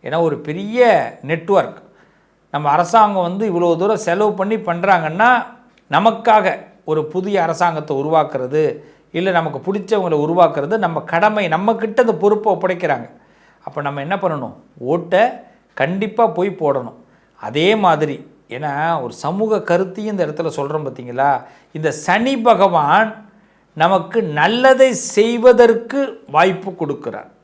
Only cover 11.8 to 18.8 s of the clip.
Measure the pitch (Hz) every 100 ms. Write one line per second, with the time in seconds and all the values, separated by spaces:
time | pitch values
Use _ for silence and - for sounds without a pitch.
11.8 | 220 214 226 170 202 208 214 175 185 175
12.8 | 175 131 117 - _ _ _ _ - -
13.8 | 143 143 143 190 180 151 113 104 _ _
14.8 | 123 170 170 180 233 123 - _ _ -
15.8 | 139 190 208 220 226 165 196 185 190 135
16.8 | 120 - _ _ _ _ 107 139 175 220
17.8 | 190 156 151 135 - _ _ 120 151 139